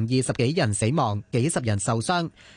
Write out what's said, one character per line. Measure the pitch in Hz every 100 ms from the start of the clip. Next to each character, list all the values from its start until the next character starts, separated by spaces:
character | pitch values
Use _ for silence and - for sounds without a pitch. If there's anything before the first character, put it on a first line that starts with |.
二 | 113
十 | 131 123
幾 | 120 123 175
人 | 117
死 | 101 110 160
亡， | 117 101 -
幾 | 120 143
十 | 151
人 | 117 101
受 | - 113
傷。 | 113 175 165 - -